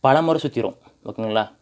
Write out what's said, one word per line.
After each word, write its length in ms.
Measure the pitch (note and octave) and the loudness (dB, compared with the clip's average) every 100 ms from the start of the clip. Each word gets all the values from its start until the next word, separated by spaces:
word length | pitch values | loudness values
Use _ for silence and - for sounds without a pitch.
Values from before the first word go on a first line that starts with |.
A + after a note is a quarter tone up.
பல 140 | C3 D3 | 4 4
முறை 180 | E3 D#3+ | 2 -2
சுத்திரும். 340 | C#3+ A#2+ G2+ - _ _ - | -2 -4 -6 -8 _ _ -16
ஓகேங்களா? 380 | G#2+ A2 A2 G#2+ _ | -8 -4 -2 -4 _